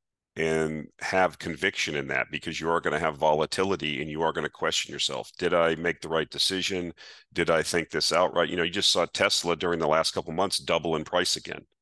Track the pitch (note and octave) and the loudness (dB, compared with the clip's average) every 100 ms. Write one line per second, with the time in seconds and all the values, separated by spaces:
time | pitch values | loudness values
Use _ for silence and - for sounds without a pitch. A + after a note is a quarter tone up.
0 | _ _ _ - D#2+ D#2+ D#2+ D#2 - - | _ _ _ -2 0 2 0 -2 -10 -10
1 | - F#2+ F2+ D2 F#2 - F#2+ - - D2 | -2 2 2 0 -8 -2 -2 0 -2 -2
2 | C#2 C2+ B1+ C#2+ - D#2+ D#2+ E2+ E2 D2+ | -2 -2 -4 -6 -8 -6 0 0 0 0
3 | D#2+ C#2+ D#2 D#2 D#2 - F#2+ F#2 D2+ C#2 | -2 0 2 4 2 0 0 0 -2 -4
4 | D#2 D2+ D#2+ D#2+ D2+ - D#2+ - - C#2+ | -4 -2 -2 0 -4 -2 -2 -2 -4 -4
5 | - C2 - - F2 F2 E2 D#2+ E2+ E2 | -4 -4 -10 -4 0 4 4 2 -2 -4
6 | E2 D#2+ D#2 - - F#2+ F2 F#2+ E2+ - | -2 -2 -2 -2 0 0 -2 -2 -6 -10
7 | - - _ F2 E2+ E2 D2+ F2 D#2 E2 | -18 -20 _ -2 2 4 2 0 0 0
8 | - E2 F2+ E2+ E2 F2 F2 F#2+ - F#2+ | 2 4 2 2 0 2 0 2 2 2
9 | E2+ - G2+ - E2+ D#2+ F2 E2 D2+ D#2 | 2 2 2 2 0 0 0 0 2 2
10 | D#2 - D#2+ E2 G2 - C#2+ E2 E2 D#2 | 2 -2 -4 -2 0 -2 0 0 0 -2
11 | D#2 F2+ F2+ - - - - _ | 0 0 0 -2 -6 -14 -14 _